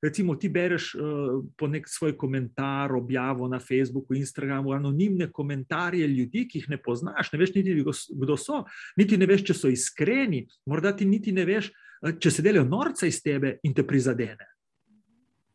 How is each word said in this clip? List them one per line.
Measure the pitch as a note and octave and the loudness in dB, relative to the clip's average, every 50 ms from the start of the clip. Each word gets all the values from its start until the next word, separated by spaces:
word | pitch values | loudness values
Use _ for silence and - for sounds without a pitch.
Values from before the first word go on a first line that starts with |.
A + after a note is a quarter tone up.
recimo, | D3+ D3+ D3+ G#3 F#3+ F3 C#3+ | -4 -2 0 0 0 0 0
ti | - - F#3 | 0 -2 0
bereš, | D3+ F3 F3 F3+ F3 D#3 - - - | 0 0 2 2 0 -2 -2 -6 -6
eh, | - D3+ D3+ D3+ C#3+ C#3+ B2+ B2+ C3+ C3+ - - | -6 -4 -4 -2 -2 -2 -2 -2 -2 -4 -8 -6
po | - D3+ | -4 -4
nek | C#3+ D3+ D#3 - - | -2 -2 -4 -6 -8
svoj | - - E3 D3+ D3 | -6 -2 -2 -2 0
komentar, | - D3 C3 C3+ C3+ B2+ A#2 - - C#3 C#3 C#3 C#3 C#3 C#3 C3 | 0 -2 -2 -2 -2 -4 -4 -4 -4 -4 -2 -2 -2 0 0 0
objavo | B2 B2 A#2+ C3 B2+ B2+ C#3 C3 B2 B2+ B2+ | 0 0 0 -2 -2 0 -2 -2 -2 -2 -2
na | B2+ B2 | -4 -4
Facebooku, | - - B2+ C3 C3+ A#2+ A#2+ C#3 C3+ - C3 | -2 0 2 2 2 0 -2 -6 -4 -2 -2
Instagramu, | C3+ C3+ - - C#3 C#3 C3+ C#3 C#3 C#3 C3+ | -2 -2 -4 -6 -6 -4 -2 -2 -2 -2 -2
anonimne | C3+ C#3+ C#3+ C#3 C#3 D#3+ G3 G#3 F#3+ F3 E3+ D#3 | -2 -2 0 0 2 2 2 2 2 0 -2 -2
komentarje | - - C#3+ C#3+ C#3+ C3+ B2+ - D#3+ D#3+ F3 F3 F#3 F3+ D#3 | -4 -6 -6 -4 -6 -6 -6 -4 -4 -2 -2 0 0 0 2
ljudi, | C#3+ C3+ B2+ B2 B2+ - A#3 B3+ | 2 2 0 0 0 -2 -4 -4
ki | B3 - C3+ | -4 -6 -8
jih | - C3+ | -6 -6
ne | C#3+ | -6
poznaš, | - - B2 A#2+ A#2+ D#3+ F#3+ - D#3+ F#3+ - - | -4 -4 -4 -4 -4 -4 -4 -4 -4 -4 -2 0
ne | D3+ | 0
veš | F#3 F#3+ F#3+ | 0 2 2
niti, | G3 F#3+ F#3+ F3 D3 | 2 2 2 2 0
kdo | C3+ D3+ C3 | 0 0 -2
s-, | - - - - | -4 -8 -10 -6
kdo | C3+ C3+ C#3 D3 | -2 0 0 0
so, | C3+ - - D4+ C4+ G3+ - - - - - - | 0 -2 -4 -4 -4 -6 -8 -14 -16 -18 -2 2
niti | F#3 G#3 G3 G#3+ | 2 4 4 4
ne | F3+ F#3 | 4 6
veš, | F3+ G3 G3 G3 - | 6 6 4 4 2
če | E3+ | 0
so | - - C3+ B2 | 2 2 0 2
iskreni, | B2 - - - - D3 F#3 B3 C4+ C4+ G#3+ D#3 A#2+ G2+ - _ _ _ C3+ | 0 -2 -4 -4 -2 0 2 2 2 2 0 -2 -2 -4 -8 _ _ _ -4
morda | D3 D#3+ D#3+ G3+ G3 | -2 0 0 0 0
ti | - G3 | 2 2
niti | F#3+ G3+ G#3+ G3+ A3 F#3 | 2 2 2 2 0 0
ne | F#3 F3 | 2 2
veš, | F3+ G3+ A3 G3 - - _ - - - - - | 2 0 0 -2 -4 -10 _ -20 -20 -14 -6 -4
eh, | D#3+ E3 | -4 -2
če | D#3+ - D#3+ | 2 2 2
se | - - D#3 | 4 4 4
delajo | G#3 G#3 E3+ C3 B2+ | 6 6 6 4 4
norca | E3+ A#3+ D4 E4 - - F#3 E3 | 2 0 0 -2 -2 -2 -2 -2
iz | - - - | -2 -2 -2
tebe | D3+ C#3+ C#3 C#3 C3+ B2+ - - | -2 0 0 0 -2 -2 -2 -2
in | D3 - | 0 2
te | D3 C3+ | 0 2
prizadene. | - C#3+ C3+ A#2+ C3 A#2 A2 A#2 G#2+ A2 - - - _ _ _ _ _ _ _ _ _ _ _ _ _ _ _ _ _ _ _ _ | 2 2 2 2 2 0 -2 -4 -6 -8 -12 -20 -20 _ _ _ _ _ _ _ _ _ _ _ _ _ _ _ _ _ _ _ _